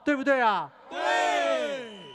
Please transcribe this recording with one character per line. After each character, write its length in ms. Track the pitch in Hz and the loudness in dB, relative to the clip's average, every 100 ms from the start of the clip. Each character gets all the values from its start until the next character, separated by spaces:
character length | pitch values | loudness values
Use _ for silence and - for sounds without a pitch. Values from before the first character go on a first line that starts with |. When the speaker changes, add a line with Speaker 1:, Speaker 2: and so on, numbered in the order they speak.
| 294 | -2
Speaker 1:
对 100 | 277 | 0
不 80 | |
对 160 | 269 269 | 2 4
啊？ 320 | 226 190 147 - - | 4 2 -4 -12 -14
Speaker 2:
对。 1080 | 339 - - 349 349 679 320 294 - 226 202 151 | -4 0 2 2 2 0 0 -2 -6 -10 -16 -18